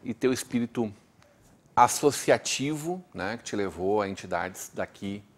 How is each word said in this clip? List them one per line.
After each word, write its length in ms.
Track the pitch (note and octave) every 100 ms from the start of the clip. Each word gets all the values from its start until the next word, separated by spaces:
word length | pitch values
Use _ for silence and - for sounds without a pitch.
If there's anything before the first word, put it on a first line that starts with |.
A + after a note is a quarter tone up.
e 120 | -
teu 180 | A2+ C3
espírito 580 | B2 - A#2+ A#2 B2 G#2+ G2+ _ _ _ _ _ _ _ -
associativo, 1300 | A#2+ - D3 - - A#2+ - - C#3 D#3 D#3+ F#3 -
né, 240 | F#2 F#2+ A2+
que 80 |
te 120 | - G#2
levou 440 | G2 E2+ F#2 G#2+
a 80 | G2
entidades 640 | F#2+ F#2 F2 F2+ F#2+ -
daqui 500 | - F#2+ - G2 G2+ -